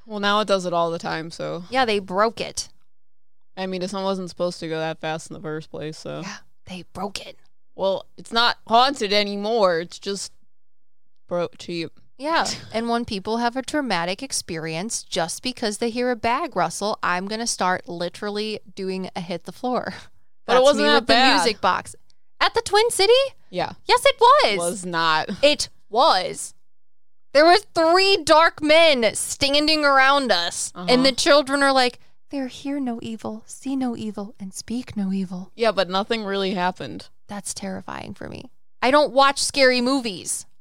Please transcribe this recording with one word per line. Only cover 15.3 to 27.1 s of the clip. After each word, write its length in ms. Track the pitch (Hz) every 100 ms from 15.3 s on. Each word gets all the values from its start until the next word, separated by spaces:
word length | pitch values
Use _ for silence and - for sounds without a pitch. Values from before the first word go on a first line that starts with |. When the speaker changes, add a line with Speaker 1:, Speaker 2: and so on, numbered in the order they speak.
| -
Speaker 2:
because 380 | 254 247 220 208
they 100 | 233
hear 220 | 233 247
a 40 | 240
bag 400 | 233 254 339 185
rustle, 440 | 170 - 202 -
I'm 260 | 180 175 196
gonna 200 | 220 233
start 400 | - 185 185 -
literally 680 | 175 175 - 208 208 214 208 - -
doing 340 | 190 190 185 -
a 60 |
hit 240 | 170 175 -
the 60 |
floor. 420 | - 247 233 - -
<laughs> 40 | - - - - -
Speaker 1:
But 80 |
it 20 | 247
Speaker 2:
That's 60 |
Speaker 1:
wasn't 200 | 269 294
Speaker 2:
me 60 | 294
Speaker 1:
that 60 | 285
Speaker 2:
with 120 | 240
the 60 |
Speaker 1:
bad. 220 | 233 262 202
Speaker 2:
music 260 | 175 214
box. 340 | 190 175 - - - - - -
At 140 | 403
the 80 | 466
Twin 280 | 453 415 466
City? 220 | - 392 508 539 - -
Speaker 1:
Yeah. 220 | 180 - - -
Speaker 2:
Yes, 180 | 494 554
it 100 | 523
was. 380 | 466 587 285 202
Speaker 1:
Was 280 | 175 190 180
not. 440 | 165 165 156 - 196
Speaker 2:
It 260 | 285 294 - - -
was. 640 | 214 311 196 165 160 - - - - - - -